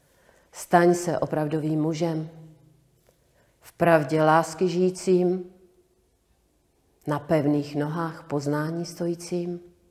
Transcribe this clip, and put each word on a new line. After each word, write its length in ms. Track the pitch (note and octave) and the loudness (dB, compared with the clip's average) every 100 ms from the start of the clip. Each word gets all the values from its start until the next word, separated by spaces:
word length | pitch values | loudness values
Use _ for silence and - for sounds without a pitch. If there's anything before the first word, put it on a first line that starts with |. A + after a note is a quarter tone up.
| _ _ _ _ _ | _ _ _ _ _
Staň 420 | - - F3 F3 | -16 2 4 4
se 260 | F3 F3 D3+ | 2 0 -4
opravdovým 640 | C#3+ D#3 D3+ D#3 D#3 D#3 | -2 -4 -2 -4 -2 -2
mužem, 480 | D#3 D#3 E3+ D#3+ D#3 - - - _ _ _ _ _ _ _ _ _ _ | -2 -2 -4 -4 -8 -14 -20 -20 _ _ _ _ _ _ _ _ _ _
v 100 | - | -14
pravdě 520 | - E3+ D#3+ C#3+ D#3 | 0 4 4 4 2
lásky 460 | D#3 D#3+ D#3+ - F#3 | 6 4 2 -2 -2
žijícím, 760 | E3+ F#3 F#3 - F3+ F3+ F#3 F3+ - _ _ _ _ _ _ _ _ _ _ _ _ _ _ - | 2 0 0 2 2 2 -2 -6 -20 _ _ _ _ _ _ _ _ _ _ _ _ _ _ -6
na 120 | D3 | -6
pevných 560 | - D#3+ C#3 D3 C#3+ D3 | 0 0 2 0 -2 -4
nohách 480 | D3 E3 E3 D#3 | -4 -4 -6 -8
poznání 600 | - C#3+ C#3+ D3 D#3+ E3+ E3+ | -6 -4 -2 -2 -4 -6 -8
stojícím, 760 | - E3+ E3+ - F3+ F3 F3 - _ _ | -6 -6 -6 -6 -6 -6 -8 -14 _ _